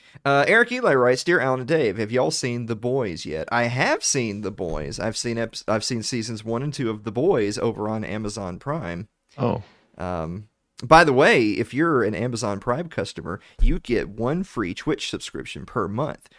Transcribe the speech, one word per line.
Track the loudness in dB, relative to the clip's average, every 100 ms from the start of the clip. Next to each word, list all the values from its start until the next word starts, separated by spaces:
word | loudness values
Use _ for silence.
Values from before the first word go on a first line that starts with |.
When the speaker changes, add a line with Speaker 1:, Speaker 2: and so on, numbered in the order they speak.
| _ -6 2
Speaker 1:
Uh, | 4 6
Eric | 6 4
Eli | 2 2
writes, | 4 4 4
"Dear | 2 2
Alan | 2 0
and | 0
Dave, | 2 2 0
have | -2
y'all | 0 0
seen | 0 -4 -4 -4
The | -4
Boys | -2 -2 -2 -4
yet?" | -6 -6 -2
I | 0
have | 0 0 0 0
seen | 0 -2 -2 -4
The | -8
Boys. | -6 -6 -4 -6 -4
I've | -6 -4
seen | -4 -4
ep-, | -4 -6 -2
I've | -2
seen | -2 -4
seasons | -4 -4 -4 -8
one | -4 -4
and | -4
two | -2 -4
of | -4
The | -4
Boys | 0 2 2 2 0
over | -2 -2 -4
on | -4
Amazon | -4 -6 -6 -6 -8 -8
Prime. | -6 -6 -6 -8 -10 _ _ -4
Speaker 2:
Oh. | -2 -2 -6 _ _ -10
Speaker 1:
Um, | -6 -4 -6 -8 -12 _ _ -6
by | 6 8
the | 8
way, | 8 6 6 4
if | 2 -2
you're | 0 2 2
an | 2
Amazon | 0 -2 -2 -4 -4
Prime | -2 -4 -4
customer, | -4 -6 -6 -8 -10 -8 4
you | 4 4
get | 0 0 -2
one | -2 -2 -2
free | -4 -2 -2
Twitch | -2 -2 -2 -4
subscription | -8 -8 -12 -10 -12
per | -8 -4 -4
month, | -2 -4 -6 _